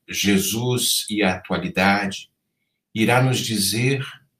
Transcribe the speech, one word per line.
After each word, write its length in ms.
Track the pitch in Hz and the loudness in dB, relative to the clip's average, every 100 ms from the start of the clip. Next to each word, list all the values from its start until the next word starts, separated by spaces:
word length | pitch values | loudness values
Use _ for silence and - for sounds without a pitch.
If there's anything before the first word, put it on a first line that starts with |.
| - | -12
Jesus 1000 | - 95 98 95 110 123 123 120 - - | -4 2 2 2 -2 0 0 0 -2 -2
e 140 | 104 | 0
a 120 | 98 92 | 0 -2
Atualidade, 960 | - 90 87 92 95 101 98 98 - _ _ _ _ _ _ | -4 -4 -2 2 2 2 -2 -6 -14 _ _ _ _ _ _
irá 280 | 110 113 123 | 0 2 4
nos 180 | 131 120 | 4 0
dizer 680 | - 107 95 104 127 139 135 - _ | -2 -2 0 0 0 -2 -4 -14 _